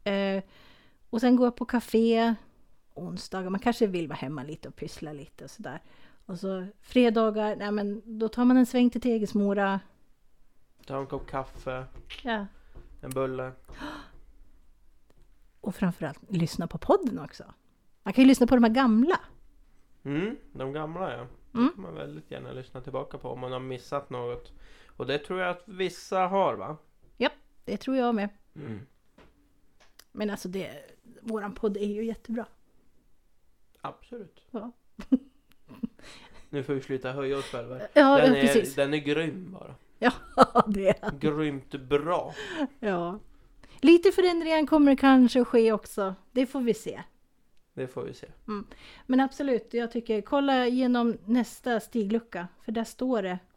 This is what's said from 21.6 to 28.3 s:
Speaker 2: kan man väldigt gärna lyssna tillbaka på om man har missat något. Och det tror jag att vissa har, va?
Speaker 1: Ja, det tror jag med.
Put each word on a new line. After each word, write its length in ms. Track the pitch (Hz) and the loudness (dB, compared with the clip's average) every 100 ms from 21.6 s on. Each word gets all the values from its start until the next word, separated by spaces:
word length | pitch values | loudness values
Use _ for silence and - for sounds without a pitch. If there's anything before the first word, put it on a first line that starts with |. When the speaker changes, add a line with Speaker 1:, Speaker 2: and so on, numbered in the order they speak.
| 269 | 0
Speaker 2:
kan 80 | 359 | 0
man 120 | 180 | -14
väldigt 360 | 156 147 151 - | -12 -12 -14 -14
gärna 220 | 131 127 | -14 -12
lyssna 280 | 127 127 131 | -14 -14 -14
tillbaka 380 | 135 131 139 139 | -10 -10 -10 -12
på 100 | 127 | -12
om 120 | 127 | -10
man 120 | 127 | -8
har 80 | 127 | -8
missat 500 | 131 127 - 143 - | -10 -12 -8 -8 -8
något. 420 | 123 120 120 - - - - - | -10 -8 -10 -14 -20 -20 -20 -18
Och 200 | - 127 | -10 -4
det 120 | 147 | -4
tror 220 | - 185 | -4 -4
jag 100 | 180 | -4
att 120 | 175 - | -6 -10
vissa 520 | 185 185 185 - 190 180 | -6 -6 -6 -4 -2 0
har, 280 | 196 165 | 2 0
va? 220 | 104 104 156 _ _ _ - | -2 -8 -12 _ _ _ -4
Speaker 1:
Ja, 140 | 262 - _ _ | -4 -4 _ _
det 120 | - 202 | -10 -8
tror 200 | 269 262 | -4 -2
jag 180 | 240 | 0
med. 140 | 220 202 | 0 -4